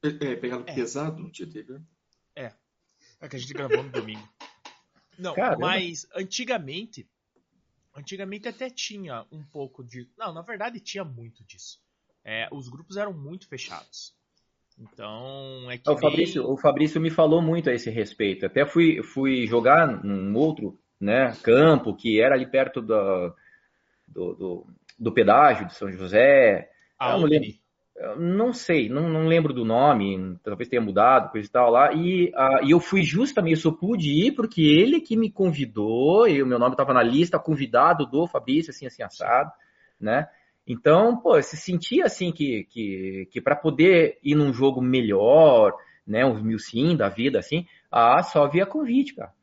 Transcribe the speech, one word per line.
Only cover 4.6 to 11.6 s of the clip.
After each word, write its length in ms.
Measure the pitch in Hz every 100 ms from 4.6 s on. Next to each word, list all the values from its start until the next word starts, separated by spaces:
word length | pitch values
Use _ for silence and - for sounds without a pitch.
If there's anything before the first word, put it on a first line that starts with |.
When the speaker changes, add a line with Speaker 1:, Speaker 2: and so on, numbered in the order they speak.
| - _ _ _ _ _
Speaker 2:
Não, 160 | 180
Speaker 3:
Caramba. 260 | 156 240 151
Speaker 2:
mas 480 | 180 190 180 165 - -
antigamente, 920 | 190 - 247 240 139 160 220 - - _ _ _ _ _ _ _ _ -
antigamente 520 | 143 190 190 208 233
até 220 | 233 262
tinha 560 | 247 - 208 185 135 -
um 120 | 156
pouco 400 | 143 151 135 -
de, 260 | 123 123 123 _
não, 160 | 220
na 80 | 165
verdade 380 | 170 214 226 233
tinha 240 | - 196 175
muito 380 | 120 117 _ _
disso. 340 | -